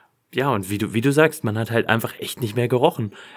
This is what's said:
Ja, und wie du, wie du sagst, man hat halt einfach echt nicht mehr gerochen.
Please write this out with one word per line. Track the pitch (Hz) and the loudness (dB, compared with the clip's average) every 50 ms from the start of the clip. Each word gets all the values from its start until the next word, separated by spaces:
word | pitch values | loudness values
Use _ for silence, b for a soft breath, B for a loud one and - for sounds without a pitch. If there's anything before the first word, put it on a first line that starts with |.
| B B B _ _ _ - | B B B _ _ _ -4
Ja, | 120 131 143 | -2 0 0
und | 127 101 95 92 | 0 -2 -2 -2
wie | 101 101 | -4 -4
du, | 107 92 - | -2 -2 -2
wie | 113 | 0
du | 113 139 | 2 2
sagst, | 139 147 156 156 156 - - | 4 4 4 4 2 -2 -4
man | 117 104 107 | -4 -2 -2
hat | 113 - 117 | -2 0 0
halt | 117 110 - | 0 2 2
einfach | 113 113 - 117 - - | 2 2 0 -2 -6 -8
echt | - - - - | -10 -10 -6 -4
nicht | 139 107 104 | -4 -4 -2
mehr | 123 120 123 | -2 0 2
gerochen. | 131 123 127 165 170 - 117 104 B B B B B | 2 4 4 2 2 0 -4 -6 B B B B B